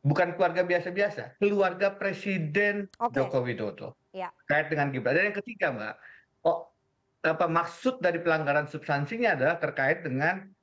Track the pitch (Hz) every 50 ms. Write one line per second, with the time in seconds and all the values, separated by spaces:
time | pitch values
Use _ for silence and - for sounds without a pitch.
0 | _ 139 147 - 180 180 175 - 185 170 165 180 180 175 180 175 175 180 175 196
1 | 202 208 202 - 117 - - _ 208 202 202 202 196 180 175 180 202 196 196 -
2 | 196 196 180 - - 202 190 180 160 151 147 196 208 208 202 208 202 196 - _
3 | 233 240 - 139 131 - - 135 123 123 117 104 110 104 - - 104 - - _
4 | _ _ - 190 180 175 - _ _ - 143 151 151 156 156 151 143 143 135 127
5 | 107 120 139 170 190 208 202 202 196 - 233 196 185 156 127 107 104 107 107 -
6 | - - - - _ _ _ _ _ 165 160 170 - - _ _ _ _ _ _
7 | _ _ _ _ - 160 160 151 180 165 165 170 170 - - - - 254 - -
8 | 175 180 170 165 165 170 160 156 151 143 143 151 147 - - 156 - - 147 139
9 | 143 143 226 226 240 220 175 127 127 151 175 170 160 139 - 151 135 135 160 165
10 | - 151 127 131 147 165 185 190 - - - _